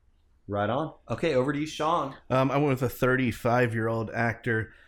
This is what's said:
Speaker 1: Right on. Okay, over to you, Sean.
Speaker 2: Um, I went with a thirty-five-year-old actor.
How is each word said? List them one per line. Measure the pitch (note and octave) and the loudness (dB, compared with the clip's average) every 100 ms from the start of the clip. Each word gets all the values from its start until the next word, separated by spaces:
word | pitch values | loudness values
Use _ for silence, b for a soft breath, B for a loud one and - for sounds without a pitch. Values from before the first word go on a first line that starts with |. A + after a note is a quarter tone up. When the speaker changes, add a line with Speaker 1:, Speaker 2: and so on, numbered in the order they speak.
| _ _ _ _ - | _ _ _ _ -6
Speaker 1:
Right | G2+ G#2 | -2 0
on. | B2+ D#3 - - | 0 -4 -8 -10
Okay, | A2+ E3+ | -4 0
over | B2+ C3 | 2 0
to | C#3+ | -2
you, | D3+ | -4
Sean. | - D#3 E3+ C3+ - - | -2 0 0 -2 -8 -2
Speaker 2:
Um, | C3 C3+ | 2 2
I | C#3 | 2
went | D3 | 2
with | B2+ | 2
a | B2+ | -2
thirty-five-year-old | - B2+ B2+ B2 - A#2+ A#2+ B2 A2+ A2+ A2+ G#2 | 0 2 2 0 0 0 2 2 0 -2 -2 -4
actor. | A#2 A#2 A2 B2 A2 G#2+ b | -2 -2 -2 -2 -2 -4 b